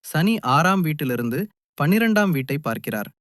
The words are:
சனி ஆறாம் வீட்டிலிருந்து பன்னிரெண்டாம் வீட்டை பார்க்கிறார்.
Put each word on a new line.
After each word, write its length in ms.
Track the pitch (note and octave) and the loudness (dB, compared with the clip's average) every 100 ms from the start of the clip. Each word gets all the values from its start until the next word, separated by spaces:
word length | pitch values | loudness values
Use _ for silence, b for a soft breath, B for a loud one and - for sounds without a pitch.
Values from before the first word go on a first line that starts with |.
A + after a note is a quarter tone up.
| - | -6
சனி 340 | D#3+ F#3 A3+ B2 | 0 0 0 2
ஆறாம் 340 | C#3 F3 F#3+ | 2 4 2
வீட்டிலிருந்து 580 | D#3+ D3+ C3+ A#2+ A#2 B2+ G#3 _ _ - | 0 -2 -4 -4 -2 -4 -6 _ _ -4
பன்னிரெண்டாம் 540 | C#3+ G#3 A#3 G#3+ G3+ | 2 2 4 2 2
வீட்டை 260 | D3+ C3 C#3+ | 0 -2 -4
பார்க்கிறார். 520 | C3+ A2+ A#2+ A2 A2+ _ | -4 -6 -6 -8 -8 _